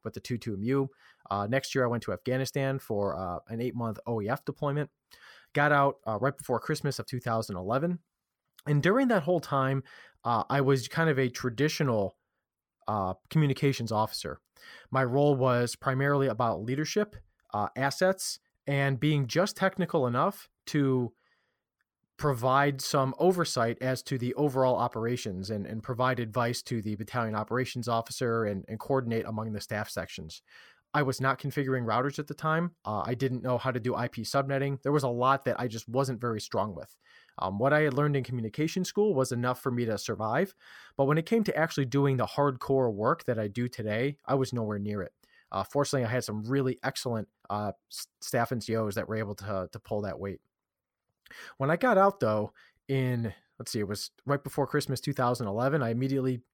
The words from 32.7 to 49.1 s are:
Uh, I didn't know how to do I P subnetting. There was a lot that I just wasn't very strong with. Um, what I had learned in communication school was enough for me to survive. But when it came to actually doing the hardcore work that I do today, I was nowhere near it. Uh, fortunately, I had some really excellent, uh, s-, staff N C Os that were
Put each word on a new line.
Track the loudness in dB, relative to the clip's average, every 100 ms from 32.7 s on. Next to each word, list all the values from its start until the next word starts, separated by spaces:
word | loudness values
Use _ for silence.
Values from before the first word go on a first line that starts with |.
| -6
Uh, | -6 -4
I | -2
didn't | -2 -2 -2
know | -2 0
how | 0
to | -2
do | -2
I | -2 -4
P | -6
subnetting. | -2 0 0 0 -2 -2
There | 0
was | 0
a | 2
lot | 2 2 2
that | 0 -2
I | -4
just | -6 -4
wasn't | 0 0 -2
very | -4 -4
strong | -4 -2 -2
with. | -4 -14 -20 _ -20 _ -6
Um, | -4 0
what | 2
I | 4
had | 4
learned | 2 2 2
in |
communication | -2 -4 -4 -2 -2 -2
school | -2 2 2
was | 2 2
enough | 0 0 0
for | -2
me | 0
to | 0 -2
survive. | -2 -2 0 0 0 -6 -20 -20 -8 0
But |
when | 2 2
it | 2
came | 2
to | 2
actually | 0 0 0
doing | 0 2 4 2
the |
hardcore | 0 2 0 0 2 2 2
work | 2 2 0
that | 0 -2
I | -2
do | -2 -4
today, | -4 -2 0 -2 -4
I | -2 0
was | 0
nowhere | -2 -2 -4
near | -4 -4
it. | -6 _ _ _ -8
Uh, | -6
fortunately, | -2 0 2 0 0
I |
had | -2
some | -2 -6
really | -2 0 0 -2
excellent, | -4 -4 -4 -4 -6 _ -6
uh, | -4 -4 -6 _
s-, | -14 -14 -14
staff | -4 0 0
N | -2
C | -2
Os | 0 0
that | -2
were | -4